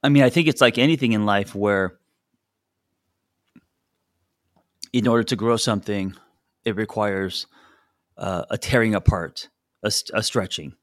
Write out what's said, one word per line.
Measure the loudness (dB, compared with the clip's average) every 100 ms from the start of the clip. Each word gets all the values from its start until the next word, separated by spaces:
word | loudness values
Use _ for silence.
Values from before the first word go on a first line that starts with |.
I | 4
mean, | 6
I | 6
think | 4 2
it's | 4
like | 4 4
anything | 2 2 2
in | 2 2
life | 0 -2
where | -2 0 2 0 -6 _ _ _ _ _ _ _ _ _ _ _ _ _ _ _ _ _ _ _ _ _ _ _ _ _ _ _ _ -4
in | 0 2
order | 2
to | 0 -2
grow | 0 0
something, | 0 -2 -2 -6 -6 -10 _ _ _ _
it | -6 -4
requires, | -6 -4 -4 -2 -6 -8 -14 _ _ _ _ _ _ -10
uh, | -6 -6 -6
a | -8
tearing | 0 2 2 2
apart, | 0 -2 -6 -12 -20 _ _ _
a | -4
st-, | -4 -4 -6
a |
stretching. | -4 -4 -6 -10 -12 -18